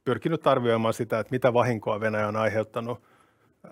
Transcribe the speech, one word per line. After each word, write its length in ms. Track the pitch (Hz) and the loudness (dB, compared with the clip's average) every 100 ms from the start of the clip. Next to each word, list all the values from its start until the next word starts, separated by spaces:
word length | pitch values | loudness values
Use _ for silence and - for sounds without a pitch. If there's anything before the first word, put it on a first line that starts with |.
pyrkinyt 420 | 131 110 160 160 147 | -4 -2 -2 0 2
arvioimaan 480 | 131 120 113 113 | 2 2 2 2
sitä, 240 | 113 113 113 | -2 -2 -4
että 120 | - | -2
mitä 240 | 127 131 | 0 2
vahinkoa 460 | 120 120 107 117 104 | 4 2 0 -4 -2
Venäjä 280 | 110 107 104 | -2 0 -2
on 80 | 110 | 0
aiheuttanut 680 | 110 110 107 120 117 120 _ _ _ _ _ _ - | 0 0 -2 -6 -8 -10 _ _ _ _ _ _ -20